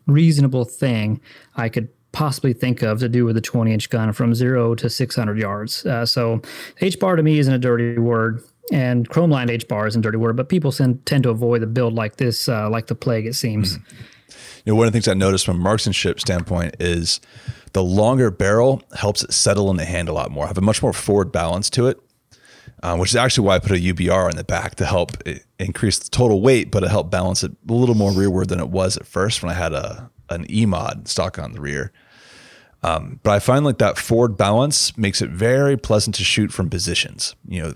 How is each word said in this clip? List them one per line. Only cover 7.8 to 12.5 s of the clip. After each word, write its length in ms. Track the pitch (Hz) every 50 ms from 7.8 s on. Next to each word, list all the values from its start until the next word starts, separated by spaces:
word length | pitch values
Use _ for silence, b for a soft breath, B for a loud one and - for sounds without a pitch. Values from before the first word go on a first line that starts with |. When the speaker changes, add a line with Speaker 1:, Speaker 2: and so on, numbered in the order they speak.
| 120 117 117
Speaker 1:
word, 460 | 117 117 117 117 113 110 113 110 120 - _ _ _ - -
and 380 | - 143 127 123 123 120 120 -
chrome 220 | - 156 175 165
lined 180 | 147 131 123 120
H 180 | 117 113 -
bar 200 | - 117 104 107
isn't 120 | 110 110 117
a 40 | 107
dirty 140 | 110 110
word, 180 | 110 117 113 113
but 120 | 127 131 -
people 220 | 190 180 147 139
sen-, 280 | - - 139 127 120 131
tend 240 | - - 147 139 127
to 60 | 123
avoid 340 | 113 110 123 117 120 117 113
a 40 |
build 260 | 110 113 127 123 113 113
like 240 | 113 110 107 -
this, 300 | - 139 120 110 - -
uh, 220 | -